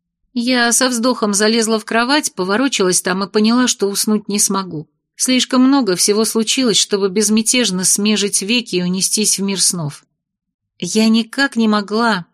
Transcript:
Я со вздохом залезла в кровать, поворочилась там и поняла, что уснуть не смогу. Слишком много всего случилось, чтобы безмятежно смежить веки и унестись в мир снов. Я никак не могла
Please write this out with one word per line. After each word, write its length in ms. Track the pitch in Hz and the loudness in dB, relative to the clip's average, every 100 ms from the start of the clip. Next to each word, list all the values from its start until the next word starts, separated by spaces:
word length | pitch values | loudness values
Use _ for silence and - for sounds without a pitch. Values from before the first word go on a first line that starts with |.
| _ _ _ 247 | _ _ _ -4
Я 360 | 233 254 233 | 0 2 2
со 160 | 226 247 | 2 0
вздохом 440 | 240 247 233 208 | 0 0 0 0
залезла 460 | 202 214 233 220 220 | 2 2 2 2 -2
в 60 | |
кровать, 500 | - 226 240 294 - | -2 -2 0 0 -2
поворочилась 680 | - 185 208 269 - 185 180 | -4 -2 0 0 0 0 0
там 220 | 190 185 | -2 -4
и 80 | 196 | -2
поняла, 380 | 214 214 240 247 | 0 2 2 0
что 200 | - 202 | 0 -2
уснуть 380 | 196 - 214 - | -2 -2 -2 -2
не 140 | 202 | -2
смогу. 500 | - 190 190 160 - _ _ | -2 -2 -6 -10 -12 _ _
Слишком 480 | - - 254 - 254 | -6 0 0 2 2
много 320 | 262 277 214 | 4 4 2
всего 300 | 175 - 208 | 0 0 0
случилось, 520 | 214 226 220 - 254 170 | 0 0 -2 0 0 0
чтобы 320 | - 202 196 | 0 0 0
безмятежно 760 | 185 208 214 220 254 220 185 | 0 2 2 2 0 0 0
смежить 580 | 175 - 208 208 202 - | 0 0 0 0 0 -2
веки 340 | 196 240 - 180 | -2 -2 -2 -2
и 60 | |
унестись 560 | 180 185 180 - 202 - | -2 -2 -2 0 0 -2
в 60 | |
мир 180 | 196 190 | -2 -2
снов. 420 | - 180 147 - _ _ _ _ _ _ _ _ | -2 -2 -6 -10 _ _ _ _ _ _ _ _
Я 280 | 175 214 220 | -4 0 2
никак 460 | 226 226 - 277 | 2 0 -2 -2
не 140 | 226 220 | 0 2
могла 580 | 208 196 214 233 196 170 | 0 0 -2 0 -2 -6